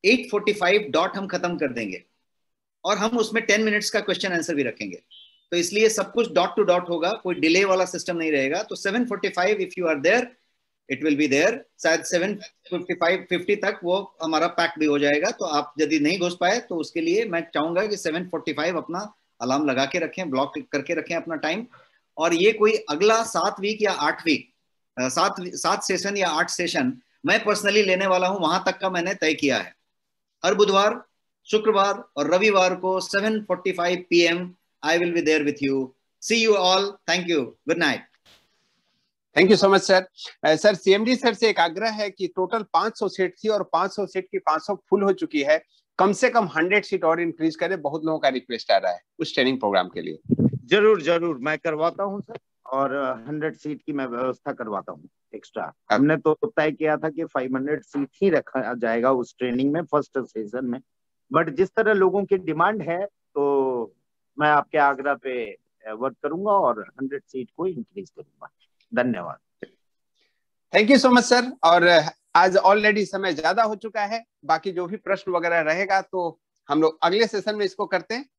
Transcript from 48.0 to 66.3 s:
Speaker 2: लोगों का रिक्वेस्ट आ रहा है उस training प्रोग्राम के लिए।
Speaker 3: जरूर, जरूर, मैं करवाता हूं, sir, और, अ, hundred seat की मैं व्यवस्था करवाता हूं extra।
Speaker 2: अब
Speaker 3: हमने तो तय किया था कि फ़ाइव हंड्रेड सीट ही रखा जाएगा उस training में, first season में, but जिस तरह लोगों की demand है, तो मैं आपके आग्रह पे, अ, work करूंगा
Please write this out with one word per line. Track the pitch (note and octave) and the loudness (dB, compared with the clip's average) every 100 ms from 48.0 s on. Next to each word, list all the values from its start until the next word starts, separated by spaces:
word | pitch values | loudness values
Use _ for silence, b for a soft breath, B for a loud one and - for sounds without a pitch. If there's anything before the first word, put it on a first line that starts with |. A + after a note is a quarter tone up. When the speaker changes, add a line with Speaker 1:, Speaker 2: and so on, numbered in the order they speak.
Speaker 2:
लोगों | D#3 D#3 | -4 0
का | C#3+ | 0
रिक्वेस्ट | B2+ - A2+ - | -2 -6 -10 0
आ | G2 | 2
रहा | F#2 | 2
है | F2 _ _ | -4 _ _
उस | D#3+ | -4
training | - C3 C3 | 0 2 2
प्रोग्राम | A2 F#2+ F2+ | 2 0 0
के | F2+ | -6
लिए। | D#2+ D#2+ - - B2+ B2+ | -10 -12 -2 2 2 0
Speaker 3:
जरूर, | A#2+ G3 G#3+ G#3 | 0 4 6 4
जरूर, | D3+ E3+ E3+ C#3 | 2 0 0 -4
मैं | C3+ D#3 | -4 -4
करवाता | E3+ D#3 E3 E3 | -4 -2 -2 -2
हूं, | G3 G3+ | -6 -6
sir, | - A#3 _ _ - | -12 -16 _ _ -6
और, | C3 C#3 | -2 -2
अ, | C#3 C3+ B2 A#2 | -2 -4 -6 -8
hundred | D3+ D#3 | -6 -8
seat | - D3+ D3 - | -8 -12 -10 -8
की | |
मैं | C#3+ C3 | -6 -6
व्यवस्था | A#2 C3 B2 - | -4 -6 -6 -10
करवाता | B2 A2+ G2+ F#2+ | -10 -8 -8 -8
हूं | D#2+ - _ _ | -16 -18 _ _
extra। | G#2+ - A2 E2+ - _ | -20 -14 -10 -10 -12 _
Speaker 2:
अब | G#2 | 2
Speaker 3:
हमने | C#3+ D#3 | 4 2
तो | D#3 D#3 | 2 0
तय | - - D3+ | -2 0 -2
किया | C#3+ D#3 D3+ | 0 -2 0
था | D#3+ | -2
कि | D3 | -6
फ़ाइव | D#3+ C#3 B2+ C3 | -6 -4 -2 -4
हंड्रेड | C#3 D3+ | -2 -4
सीट | - C#3+ C3+ _ | -4 -6 -6 _
ही | G3 | 2
रखा | D3+ - C3 A2+ | 2 -2 -6 -4
जाएगा | B2 A2+ A#2 B2 | -4 -2 2 2
उस | C3 A#2 _ | 2 -2 _
training | B2+ A#2+ C#3 | -4 0 0
में, | D#3 | -2
first | D#3+ D3 - C3+ | 0 -2 -2 -6
season | A#2 A2 G#2+ B2 | -8 -10 -8 -8
में, | B2+ B2 _ _ _ _ _ | -6 -8 _ _ _ _ _
but | C#3+ E3 | 0 0
जिस | C3+ F#3+ | 0 0
तरह | - G#3+ | 2 2
लोगों | G#3 F#3 F#3+ | 4 2 2
की | G3 G3 | -2 -2
demand | E3+ D#3 F3+ A3 | -2 0 0 0
है, | D3+ E3+ G3+ | -4 -6 -6
तो | _ _ D3 C#3+ C#3 C3 B2 A2+ _ _ _ _ - | _ _ -2 0 2 0 -2 -6 _ _ _ _ -2
मैं | D3+ | 2
आपके | D3 C#3+ D#3 | 2 2 2
आग्रह | C#3+ C3+ C#3+ | 2 0 -4
पे, | C3+ C3 B2 A2 F#2+ _ _ - | -4 -4 -6 -8 -12 _ _ -14
अ, | |
work | A2 C3 A#2 | -6 -6 -6
करूंगा | D3 | -8